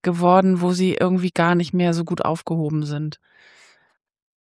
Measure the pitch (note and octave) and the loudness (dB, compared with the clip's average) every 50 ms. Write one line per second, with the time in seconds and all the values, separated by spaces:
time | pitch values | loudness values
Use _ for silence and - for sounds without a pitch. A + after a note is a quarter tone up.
0 | - F3+ F3 E3+ F3 F3 F3+ F#3+ F#3+ F#3+ F#3 F3 F3 F3+ F3+ F3+ F#3 F#3 - - | -4 -4 -2 0 2 4 6 6 6 4 2 2 0 -2 0 0 0 0 0 0
1 | - F#3 F#3 F3+ F3 F3+ - - E3+ E3+ F3 F3 F3 - - F3+ F3 E3+ E3 E3+ | 0 0 0 0 -2 -2 0 0 2 2 2 0 0 0 -2 0 0 0 0 -2
2 | E3+ - F3 - - - E3 E3+ - - E3 E3 D#3 D3 D#3 D3+ D3+ D3 D3 D3 | -2 -4 -4 -4 -2 -4 -4 -6 -6 -6 -4 -4 -4 -2 -4 -4 -4 -4 -6 -6
3 | D#3 D3+ D3 - _ _ _ _ _ _ _ _ - _ _ _ _ _ _ _ | -6 -8 -10 -12 _ _ _ _ _ _ _ _ -20 _ _ _ _ _ _ _
4 | _ _ _ _ _ _ _ _ _ | _ _ _ _ _ _ _ _ _